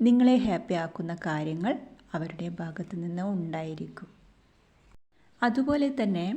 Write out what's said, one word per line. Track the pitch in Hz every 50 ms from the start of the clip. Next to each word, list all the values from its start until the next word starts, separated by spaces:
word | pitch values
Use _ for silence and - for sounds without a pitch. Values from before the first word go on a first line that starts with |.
നിങ്ങളെ | 226 247 240 247 247 254 254 247 -
ഹാപ്പി | 214 180 170 - - 180 165
ആക്കുന്ന | 165 160 - - 170 165 170 175 -
കാര്യങ്ങൾ | 165 156 151 151 156 160 165 175 233 330 - - - - - - - -
അവരുടെ | 160 160 165 - - 170 170 170 170
ഭാഗത്തു | 170 165 160 - 170 - 196 170 170
നിന്ന് | 175 170 175 185 202 202
ഉണ്ടായിരിക്കും. | 180 165 165 160 160 160 160 156 156 - - - - - - - _ _ - _ _ _ _ _ _ _ _ _ _ _ _ - - _ _ _ _ _ _ _ _ 240
അതുപോലെ | 240 226 269 262 277 294 294 285 277 269 -
തന്നെ | 220 202 185 170 170 190 240